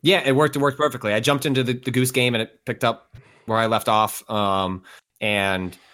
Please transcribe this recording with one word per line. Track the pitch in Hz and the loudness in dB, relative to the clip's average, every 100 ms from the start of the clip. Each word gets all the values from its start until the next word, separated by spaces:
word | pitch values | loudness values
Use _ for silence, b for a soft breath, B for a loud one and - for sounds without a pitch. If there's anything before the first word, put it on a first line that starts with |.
Yeah, | 160 185 | 2 2
it | 139 | 2
worked. | 135 151 143 | 2 2 2
It | |
worked | 143 135 | 0 0
perfectly. | 151 131 107 | -2 -2 -2
I | 107 | 0
jumped | 120 143 147 | 0 0 0
into | 131 | 0
the, | 127 | 0
the | 127 131 | -4 -4
Goose | 123 127 | -2 0
Game | 127 123 | 2 0
and | 117 | 0
it | 113 _ | -4 _
picked | - 113 | -10 -2
up | 120 117 _ - b b - | -2 -2 _ -20 b b -4
where | 110 | 0
I | 113 | 2
left | 110 117 | 0 2
off. | 107 107 - - | 2 0 -4 -6
Um, | 107 101 98 92 92 B B B - | -2 0 0 -2 -4 B B B -8
and | 110 104 98 95 90 - b | -2 0 0 -2 -6 -12 b